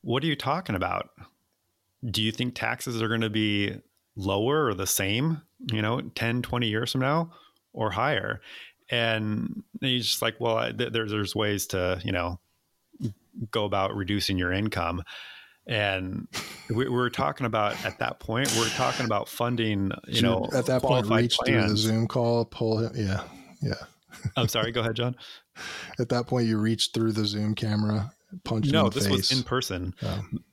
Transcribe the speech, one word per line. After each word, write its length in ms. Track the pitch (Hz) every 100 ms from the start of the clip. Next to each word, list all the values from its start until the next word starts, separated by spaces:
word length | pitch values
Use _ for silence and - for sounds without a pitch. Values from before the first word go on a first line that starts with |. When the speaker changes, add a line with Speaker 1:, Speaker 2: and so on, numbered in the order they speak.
Speaker 1:
"What 200 | - 123
are 20 | 160
you 100 | 143
talking 380 | 135 160 185
about? 340 | 123 90 92 - - - _ _ _ _ _ _ _
Do 160 | 123 101
you 120 | 110
think 220 | 110 123
taxes 460 | - 113 120 - 113
are 80 | 113
gonna 220 | 113 110
be 500 | 110 107 104 101 - _ _ _
lower 520 | - 98 101 117 156 135
or 80 |
the 120 | 95 95
same, 540 | - 98 110 156 156 _ _ 247
you 80 | 110
know, 220 | 107 127 -
ten, 280 | - 117 123
twenty 260 | 120 120 113
years 240 | 107 127
from 80 | 131
now 300 | 131 156 165 - - _ _
or 200 | - 110
higher?" 500 | 98 135 117 104 - - - - _ -
And 720 | 120 117 110 107 107 - 214 - -
he's 260 | 131 123 107
just 140 | -
like, 180 | 117 113
"Well, 200 | 117 113
I, 140 | 120
th-, 200 | 113 117
there's, 200 | 113 107
there's 220 | 107 101
ways 340 | 107 104 101 -
to, 300 | 95 90 90
you 80 | 98
know, 260 | 92 87 90 _ _ _ _ _ - 113 - _ - 113
go 140 | 113
about 300 | 104 98 98 104
reducing 400 | 95 101 - 95
your 160 | 90
income." 500 | 95 107 92 85 87 - - - - - _ -
And 600 | 110 101 95 92 90 - - - - -
we, 60 | 113
we 120 | 131
were 200 | 123 123
talking 380 | - 139 - 120
about, 360 | 107 104 - -
at 140 | -
that 180 | 120 -
point, 340 | - 113 135
we 80 | 113
were 100 | 113
talking 360 | - 127 127 120
about 220 | 104 110
funding, 640 | - 120 120 110 101 98 - -
you 60 | 117
Speaker 2:
Should 80 |
Speaker 1:
know, 240 | 120 95 -
Speaker 2:
at 140 | 131 123
that 160 | 127
point 240 | 131 123 107
Speaker 1:
qualified 160 | 113
Speaker 2:
reach 160 | 120 - 123
through 80 |
the 120 | 123 110
Speaker 1:
plans. 120 | 104
Speaker 2:
Zoom 300 | 110 110 117
call, 360 | 127 117 117
pull 360 | 113 - 113 110
him. 120 | 113 123
Yeah. 260 | 98 92 - - - -
Yeah. 120 | 143 - - _ _ - - -
Speaker 1:
I'm 120 | 113
sorry. 240 | 117 113
Go 80 | 120
ahead, 160 | 113 110
John. 200 | 123 127 - - _ -
Speaker 2:
<laughs> 400 | - - - -
At 80 | 120
that 180 | 120 120
point, 220 | 127 113
you 100 | 110
reached 360 | 110 110 -
through 180 | 117 113
the 120 | 107
Zoom 300 | 104 104 107
camera, 580 | 107 110 107 107 107 110 - _ 185
punched 240 | - 113 139
him 40 |
Speaker 1:
No, 140 | 156 123
Speaker 2:
in 40 |
the 80 | 139
Speaker 1:
this 100 | 101
was 200 | 98 95
Speaker 2:
face. 100 | 131
Speaker 1:
in 60 |
person. 500 | 120 123 - 90 90 -
Speaker 2:
Oh. 180 | - 95 101 - -